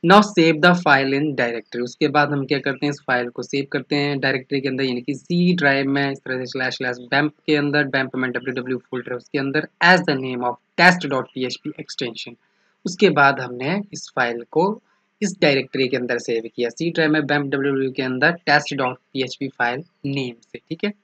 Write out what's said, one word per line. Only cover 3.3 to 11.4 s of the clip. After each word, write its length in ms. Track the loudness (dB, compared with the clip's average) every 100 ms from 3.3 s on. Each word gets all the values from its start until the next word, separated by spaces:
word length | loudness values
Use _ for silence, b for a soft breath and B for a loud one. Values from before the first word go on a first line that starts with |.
| -8
save 240 | -6 -6 -4
करते 240 | -6 -4 -2
हैं 220 | -2 -2
directory 400 | -2 -4 -4 -4
के 80 | -2
अंदर, 160 | -2
यानी 160 | -2 -2
कि 120 | -6
C 420 | -8 _ 0 2 4
drive 300 | 2 2 0
में, 200 | 0 -2
इस 80 | -4
तरह 200 | -8 -8
से 80 | -6
स्लैश 280 | -6 -6 -4
स्लैश 220 | -6 -6 -2
बैम्प 220 | 0 0 _ -2
के 100 | 0
अंदर, 280 | 2 0 0
बैम्प 300 | -2 -2 -4
में 140 | -4
W 220 | -4 -6
W 240 | -6 -4 -6
folder 300 | _ -10 -8
है 40 | -10
उसके 220 | -6 -4
अंदर, 300 | -2 -2 -4 _
as 200 | 6 6 4
the 80 | -2
name 260 | -2 -4 -4
of 80 | -4 _ 4
test 280 | 4 4 0
dot 200 | -4 -4
P 140 | -6